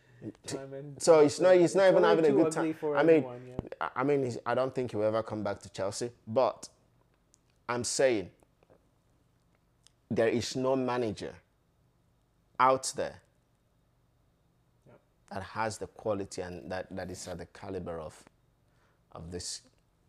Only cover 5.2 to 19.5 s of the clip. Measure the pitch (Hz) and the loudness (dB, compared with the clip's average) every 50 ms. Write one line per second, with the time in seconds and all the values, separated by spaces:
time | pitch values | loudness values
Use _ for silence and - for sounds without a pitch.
5.2 | 107 - 110 107 104 101 101 98 - 98 - - 95 98 107 - 123 120 - _ | -2 -4 -6 -6 -4 -6 -6 -8 -10 -14 -8 -6 -6 -4 -4 -6 -8 -8 -10 _
6.2 | - - 110 131 127 110 - - - - _ _ _ _ _ _ _ _ _ _ | -10 -4 0 0 2 0 0 -4 -12 -20 _ _ _ _ _ _ _ _ _ _
7.2 | _ _ _ _ _ _ _ _ _ - 120 123 120 - - - 143 131 123 104 | _ _ _ _ _ _ _ _ _ -6 -4 -4 -4 -4 0 2 2 2 2 2
8.2 | 92 85 - _ _ _ _ _ _ _ - _ _ _ _ _ _ _ _ _ | -2 -6 -12 _ _ _ _ _ _ _ -20 _ _ _ _ _ _ _ _ _
9.2 | _ _ _ _ _ _ _ _ _ _ _ _ _ _ _ _ _ - 120 120 | _ _ _ _ _ _ _ _ _ _ _ _ _ _ _ _ _ -6 0 2
10.2 | 113 113 110 120 107 - - 135 127 131 135 135 127 123 120 127 123 110 98 - | 2 2 2 0 -2 -4 -4 -2 0 0 0 0 0 -2 -2 -2 -2 -4 -4 -6
11.2 | 95 69 - - _ _ _ _ _ _ _ _ _ _ _ _ _ _ _ _ | -10 -12 -14 -16 _ _ _ _ _ _ _ _ _ _ _ _ _ _ _ _
12.2 | _ _ _ _ _ _ _ - 127 131 135 131 - - - 131 90 71 69 - | _ _ _ _ _ _ _ 2 4 4 4 2 0 -6 -6 -6 -6 -8 -8 -14
13.2 | _ _ _ _ _ _ _ _ _ _ _ _ _ _ _ _ _ _ _ _ | _ _ _ _ _ _ _ _ _ _ _ _ _ _ _ _ _ _ _ _
14.2 | _ _ _ _ _ _ _ _ _ _ _ _ _ - 143 - _ _ _ _ | _ _ _ _ _ _ _ _ _ _ _ _ _ -20 -20 -20 _ _ _ _
15.2 | _ - - 101 95 - - 110 110 113 104 - 95 87 _ - - 113 104 98 | _ -12 -10 -10 -10 -8 -6 -4 -4 -4 -4 -8 -12 -14 _ -8 -4 -4 -4 -4
16.2 | 98 95 - - 90 90 90 87 64 76 92 92 90 - 90 95 90 90 90 90 | -4 -8 -10 -12 -12 -10 -12 -12 -12 -10 -10 -10 -10 -10 -10 -12 -10 -10 -12 -12
17.2 | - 92 90 85 85 - - - - 101 95 92 87 87 85 82 80 76 - - | -12 -12 -12 -12 -14 -16 -18 -18 -14 -10 -10 -10 -8 -8 -10 -10 -10 -12 -16 -18
18.2 | - - _ _ _ _ _ _ _ _ _ _ _ _ _ _ _ _ - - | -20 -20 _ _ _ _ _ _ _ _ _ _ _ _ _ _ _ _ -18 -16
19.2 | 82 82 87 90 90 - | -14 -12 -12 -12 -10 -10